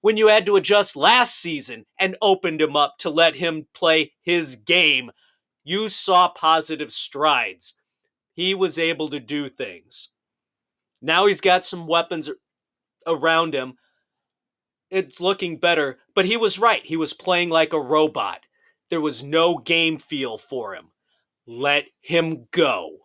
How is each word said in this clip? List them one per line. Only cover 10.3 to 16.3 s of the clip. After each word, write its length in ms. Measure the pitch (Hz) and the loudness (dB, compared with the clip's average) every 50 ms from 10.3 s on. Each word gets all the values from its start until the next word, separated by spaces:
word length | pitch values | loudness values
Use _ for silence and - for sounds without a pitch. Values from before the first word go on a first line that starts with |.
| _ _ _ _ _ _ _ _ _ _ _ _ _ _ | _ _ _ _ _ _ _ _ _ _ _ _ _ _
Now 260 | - 143 160 175 196 | -4 0 2 4 4
he's 140 | 208 196 - | 4 2 2
got 240 | - 190 180 185 - | 2 2 2 2 0
some 220 | - - 180 170 | -4 -10 -10 -6
weapons 440 | 160 165 170 165 - 175 160 151 139 - _ _ _ _ _ _ _ _ _ _ _ _ _ _ | -2 0 0 0 -2 -6 -8 -8 -10 -12 _ _ _ _ _ _ _ _ _ _ _ _ _ _
around 480 | 165 165 147 143 165 165 165 170 165 151 | -6 -4 0 2 2 2 2 2 0 -2
him. 200 | 135 131 131 127 _ _ _ _ _ _ _ _ _ _ _ _ _ _ _ _ _ _ _ _ _ _ _ | -6 -6 -6 -12 _ _ _ _ _ _ _ _ _ _ _ _ _ _ _ _ _ _ _ _ _ _ _
It's 320 | - 190 185 135 - - | -4 -4 -4 -4 -10 -4
looking 380 | 175 185 196 190 196 175 165 - | -2 -2 -2 -2 -4 -8 -6 -2
better, 400 | - 170 170 156 147 139 127 _ _ _ _ | 0 0 2 2 0 -2 -4 _ _ _ _
but 120 | 202 185 | 0 2
he 100 | 185 | 2